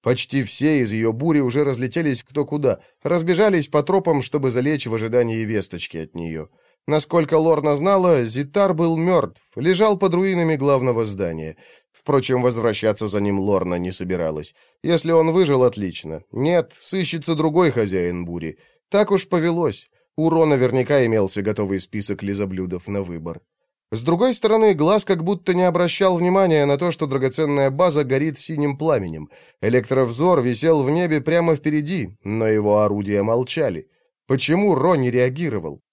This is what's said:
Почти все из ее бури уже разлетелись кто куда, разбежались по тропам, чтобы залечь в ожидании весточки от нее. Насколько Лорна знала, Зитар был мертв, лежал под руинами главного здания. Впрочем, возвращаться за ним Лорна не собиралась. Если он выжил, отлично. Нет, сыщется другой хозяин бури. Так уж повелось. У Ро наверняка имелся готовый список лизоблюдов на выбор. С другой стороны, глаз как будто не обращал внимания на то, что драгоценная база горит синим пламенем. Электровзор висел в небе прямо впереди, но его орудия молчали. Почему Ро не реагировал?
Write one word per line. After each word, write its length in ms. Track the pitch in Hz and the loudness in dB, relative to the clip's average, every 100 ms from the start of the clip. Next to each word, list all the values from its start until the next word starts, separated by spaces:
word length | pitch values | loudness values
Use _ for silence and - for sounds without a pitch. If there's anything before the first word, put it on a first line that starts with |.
Почти 400 | 117 123 - 139 | 0 -2 -2 -4
все 360 | 113 - 147 151 | -4 -2 0 2
из 120 | 113 | 0
ее 200 | 110 113 | 0 -2
бури 280 | 113 160 151 | -2 0 2
уже 240 | 131 123 | 0 0
разлетелись 580 | 143 123 123 165 156 123 | -2 -2 -4 -2 -2 -4
кто 240 | - 143 143 | -4 -4 -4
куда, 340 | 151 135 104 _ _ | 0 0 -2 _ _
разбежались 680 | 143 175 165 175 214 185 143 | -2 -2 0 2 2 2 0
по 140 | 151 | -2
тропам, 400 | 139 190 170 147 | 2 0 2 0
чтобы 280 | 123 151 135 | 0 -2 0
залечь 360 | 120 131 151 120 | 0 0 -2 -2
в 80 | |
ожидании 500 | 113 110 120 117 113 | -4 0 0 0 -2
весточки 540 | 110 110 92 85 - 82 | -2 -4 -4 -10 -10 -10
от 160 | 80 | -10
нее. 340 | 85 82 80 78 _ _ _ - | -10 -8 -8 -12 _ _ _ -4
Насколько 480 | 151 - - 147 | -2 0 -2 2
Лорна 420 | 160 160 151 147 143 | 2 2 2 0 0
знала, 480 | 175 196 185 151 | 2 2 4 2
Зитар 480 | 117 120 143 202 196 | 0 -4 -4 0 0
был 240 | 160 170 160 | 2 0 0
мертв, 460 | 170 175 - - _ - | 2 2 0 -8 _ -4
лежал 420 | 151 180 220 202 | 0 2 2 2
под 160 | 196 | 2
руинами 420 | 175 190 180 165 156 | 2 0 2 0 2
главного 480 | 139 139 131 117 | 2 2 2 0
здания. 520 | 110 98 92 80 80 80 - _ _ | -2 -2 -4 -4 -10 -12 -20 _ _
Впрочем, 480 | _ - 139 131 127 | _ 0 0 2 2
возвращаться 680 | 123 117 113 104 110 104 107 | 2 0 -2 0 0 0 -2
за 140 | 101 | 0
ним 180 | 101 98 | 0 0
Лорна 360 | 98 98 87 | 0 0 0
не 180 | 87 90 | -4 -4
собиралась. 600 | 87 90 92 80 76 76 _ _ _ | -6 -6 -4 -4 -6 -10 _ _ _
Если 300 | 151 170 160 | -2 -2 2
он 200 | 165 160 | 2 4
выжил, 320 | 170 170 135 | 2 2 4
отлично. 580 | 123 107 95 85 78 80 - | 2 2 -6 -6 -10 -12 -10
Нет, 420 | 104 143 175 - - | -4 0 0 -2 -10
сыщется 540 | - 190 170 170 143 | -8 -4 -4 -4 -4
другой 360 | 156 156 156 170 | -2 0 2 2
хозяин 540 | 120 104 92 87 87 | 2 -2 0 -2 -4
бури. 340 | 87 85 80 - _ _ _ | -8 -8 -10 -12 _ _ _
Так 220 | 196 208 | 0 2
уж 180 | 196 - | 0 -2
повелось. 640 | 180 165 170 156 - - _ _ - | -2 0 0 -2 -4 -14 _ _ -2
У 140 | 160 | 0
Ро 160 | 170 156 | 4 4
наверняка 580 | 139 123 127 127 143 | 4 2 2 2 2
имелся 380 | 120 110 95 104 | 4 2 0 -2
готовый 360 | 98 104 101 98 | -4 -2 -2 -2
список 440 | - 107 101 95 | -4 -6 -6 -6
лизоблюдов 680 | 98 101 101 92 92 90 - | -4 -4 -4 -6 -6 -8 -6
на 140 | 101 | -6
выбор. 400 | 92 85 80 82 _ _ _ _ _ | -6 -8 -10 -12 _ _ _ _ _
С 120 | 110 | -6
другой 300 | 127 170 247 | -2 2 2
стороны, 380 | 240 220 220 220 | 2 2 4 4
глаз 320 | 170 156 208 | 4 4 2
как 200 | - 180 | 2 -2
будто 280 | 165 202 - | 0 -2 0
не 120 | 180 | 2
обращал 520 | 180 175 175 - 190 180 | 2 2 -2 2 2 2
внимания 480 | 180 190 190 156 | 2 2 4 4
на 140 | 143 139 | 2 2
то, 140 | 175 | 0
что 140 | 160 151 | -2 -2
драгоценная 640 | 131 131 127 156 143 135 | 0 -2 0 0 2 0
база 340 | 135 180 151 | 2 2 2
горит 340 | 135 135 156 139 | 0 0 -2 -6
синим 400 | - 160 147 139 | -8 -4 -4 -2
пламенем. 520 | 160 135 92 80 76 - _ _ | -2 0 -2 -10 -14 -18 _ _
Электровзор 840 | 101 123 - 131 127 117 170 170 | 0 0 2 0 0 0 2 2
висел 420 | 123 117 160 156 | 2 0 2 2
в 60 | 131 | 2
небе 300 | 156 180 151 | 0 0 0
прямо 360 | 156 170 170 151 | 0 0 2 0
впереди, 600 | 160 151 151 185 98 101 | 0 -2 -2 -4 -6 -10
но 240 | 98 110 110 | -6 -2 2
его 360 | 107 104 104 | 2 4 2
орудия 400 | 104 101 101 101 | 2 0 -2 0
молчали. 640 | 104 117 127 - 139 85 - _ _ _ _ | 0 0 -2 -2 -4 -4 -12 _ _ _ _
Почему 480 | 135 - 170 208 147 | -2 2 2 2 2
Ро 180 | 151 | 2
не 160 | 170 123 | 2 2
реагировал? 720 | 120 123 131 170 107 80 71 _ | 2 0 0 -4 -4 -6 -12 _